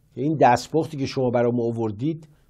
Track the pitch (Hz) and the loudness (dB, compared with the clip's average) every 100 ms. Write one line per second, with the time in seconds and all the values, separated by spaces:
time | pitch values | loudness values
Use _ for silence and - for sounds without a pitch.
0 | _ - 143 151 135 120 - 151 123 143 | _ -6 -4 4 4 4 2 -2 -2 -4
1 | 135 - 127 120 120 120 117 117 113 104 | -6 -2 0 2 2 0 -2 -2 -4 -4
2 | 139 156 - _ _ | -6 -6 -12 _ _